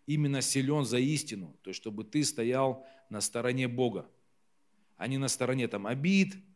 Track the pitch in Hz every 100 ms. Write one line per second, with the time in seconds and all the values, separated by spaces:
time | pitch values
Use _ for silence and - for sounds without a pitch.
0 | - 151 147 139 - 135 135 151 120 123
1 | 135 151 - 101 87 - 95 92 113 104
2 | 110 151 139 - 117 127 135 127 - -
3 | _ 107 - 117 123 127 127 120 123 98
4 | - _ _ _ _ _ _ _ _ -
5 | 113 135 135 - 127 131 117 101 101 131
6 | 160 196 190 - -